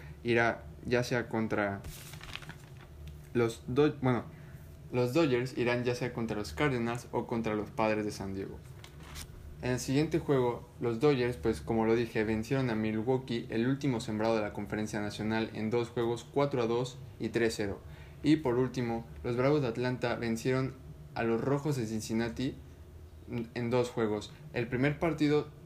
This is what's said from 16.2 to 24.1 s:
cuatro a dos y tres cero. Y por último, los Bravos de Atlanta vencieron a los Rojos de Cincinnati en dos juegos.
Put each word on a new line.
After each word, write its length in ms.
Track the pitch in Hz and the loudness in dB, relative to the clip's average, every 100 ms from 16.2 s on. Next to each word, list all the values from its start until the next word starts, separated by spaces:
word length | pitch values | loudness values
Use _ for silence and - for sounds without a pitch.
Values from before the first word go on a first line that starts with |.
| - | -2
cuatro 320 | 139 143 135 | 0 2 2
a 40 | 113 | 2
dos 320 | 117 135 - - - | 2 -2 -6 -14 -6
y 120 | 113 | -2
tres 240 | 117 113 113 | 2 2 2
cero. 240 | 104 95 - - - - | -2 -4 -10 -16 -16 -2
Y 140 | 139 151 | 4 4
por 220 | 135 120 | 4 2
último, 480 | 127 127 117 117 - - | 2 0 -2 -2 -6 -8
los 140 | 123 120 | -2 2
Bravos 260 | 131 151 | 4 4
de 60 | 131 | 2
Atlanta 460 | 117 127 127 123 | 0 0 0 0
vencieron 600 | 113 117 113 131 131 131 - - - - | 0 0 0 0 0 0 -4 -14 -16 -10
a 80 | - | -2
los 180 | 117 113 | 0 2
Rojos 360 | 110 143 156 131 | 2 0 2 0
de 100 | 110 | 0
Cincinnati 680 | 110 107 113 117 117 131 - - - - - - - - 120 113 | -2 -2 0 0 -2 -4 -4 -12 -18 -18 -18 -18 -16 -8 -6 -6
en 160 | 120 117 | -4 2
dos 200 | 123 123 | 2 2
juegos. 420 | - 110 | 2 2